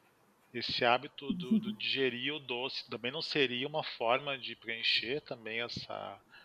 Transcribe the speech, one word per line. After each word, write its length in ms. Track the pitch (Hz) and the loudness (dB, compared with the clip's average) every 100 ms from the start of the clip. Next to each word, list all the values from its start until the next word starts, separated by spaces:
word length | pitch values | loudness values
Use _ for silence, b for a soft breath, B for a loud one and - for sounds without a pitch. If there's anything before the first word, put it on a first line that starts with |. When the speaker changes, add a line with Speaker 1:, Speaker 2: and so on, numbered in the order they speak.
| _ _ _ _ _ | _ _ _ _ _
Speaker 1:
Esse 320 | 120 - - | -8 -4 2
hábito 480 | 120 123 147 - 139 | 6 4 2 -8 -4
do, 260 | 180 185 220 | -2 2 2
do 140 | - | 2
Speaker 2:
<laughs> 60 | - | -2
Speaker 1:
digerir 560 | - 135 131 120 135 | 0 2 2 2 -2
o 60 | 151 | -4
doce 480 | 131 120 131 - - | -4 -4 -4 -6 -6
também 220 | 120 120 | -6 -4
não 100 | 151 | -4
seria 440 | - 151 131 120 143 | 0 4 4 2 -2
uma 180 | 151 | -2
forma 520 | - - 117 131 143 135 | -4 0 4 4 2 -4
de 200 | 113 113 | -6 -8
preencher 640 | 113 113 113 - 107 147 | -6 -2 2 2 2 -2
também 420 | - 123 110 113 | -4 -8 -6 -4
essa, 580 | 120 - - 104 101 101 _ b | -4 -6 -8 -8 -8 -12 _ b